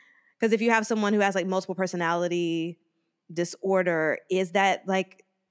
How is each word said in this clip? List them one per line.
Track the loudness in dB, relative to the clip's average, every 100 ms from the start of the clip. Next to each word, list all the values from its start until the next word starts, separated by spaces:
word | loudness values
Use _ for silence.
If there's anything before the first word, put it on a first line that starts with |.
| _ _ _ -4
'Cause | 0
if | 2
you | 4
have | 2 2
someone | 0 2
who | 2
has, | 2
like, | 0 -2
multiple | -2 -4 -4
personality | -4 -2 0 0 0 -2 -2 -2 -6 -10 _ _ _ _ -10
disorder, | -6 -6 -4 0 0 2 0 0 -2 -2
is | -2 0
that, | 2 2 0 -2
like, | -2 -4 _ _ _ _